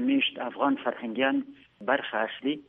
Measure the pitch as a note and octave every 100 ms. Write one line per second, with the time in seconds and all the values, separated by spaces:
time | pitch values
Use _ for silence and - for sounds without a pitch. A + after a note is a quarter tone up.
0 | B2 C3+ - - B2 - C#3 C3+ B2+ -
1 | A#2+ A2 C3+ C#3 C3 - - - G#2 C#3
2 | - A2 A2 - C3 D3+